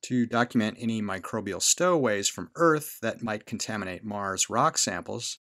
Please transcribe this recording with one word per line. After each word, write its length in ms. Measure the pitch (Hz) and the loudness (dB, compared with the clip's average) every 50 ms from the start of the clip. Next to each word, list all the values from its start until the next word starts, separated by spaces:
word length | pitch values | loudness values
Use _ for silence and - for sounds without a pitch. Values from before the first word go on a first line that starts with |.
| - | -4
To 220 | - 123 123 120 | 0 2 2 2
document 520 | 117 - 117 120 120 - 120 107 107 - - | 2 4 2 2 4 4 2 2 2 -2 -4
any 220 | 117 113 113 110 | -4 -2 -2 -2
microbial 600 | 104 101 95 95 90 - - 113 104 98 92 87 | -2 -2 -4 -6 -6 -6 -6 -4 -4 -4 -4 0
stowaways 640 | - - - - 175 180 180 160 131 117 104 98 98 - | 2 2 2 4 4 4 4 4 4 2 2 2 0 -2
from 220 | - - 92 - _ | -4 -4 -10 -10 _
Earth 420 | - 170 165 156 151 147 - - - | 4 4 4 4 4 0 -8 -12 -4
that 200 | - 113 - - | -4 -4 -4 -4
might 240 | 120 113 107 107 - | -4 -4 -4 -4 -4
contaminate 580 | - - 101 - - 110 107 98 92 90 - - | -8 -6 -6 -4 -4 -4 -4 -4 -6 -8 -8 -8
Mars 460 | 107 101 101 101 98 95 92 - - | -6 -6 -4 -2 -2 0 -2 -2 0
rock 280 | 101 113 139 156 156 - | 2 4 4 4 4 2
samples 600 | - - 95 87 85 - 104 113 120 - - - _ | 0 0 0 -4 -4 -6 -8 -6 -6 -8 -8 -10 _